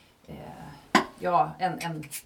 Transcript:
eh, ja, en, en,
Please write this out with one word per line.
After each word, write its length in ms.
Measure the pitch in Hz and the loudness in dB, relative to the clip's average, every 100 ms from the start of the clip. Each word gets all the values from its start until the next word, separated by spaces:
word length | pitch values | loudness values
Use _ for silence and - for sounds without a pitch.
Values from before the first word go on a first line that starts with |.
| _ _ - | _ _ -16
eh, 760 | - - - - 147 - - - - | -14 -14 -14 -16 -18 2 4 4 -4
ja, 320 | 180 175 156 - | 2 4 4 0
en, 200 | 180 151 | -2 -2
en, 220 | 175 156 151 - | -4 -6 -8 -12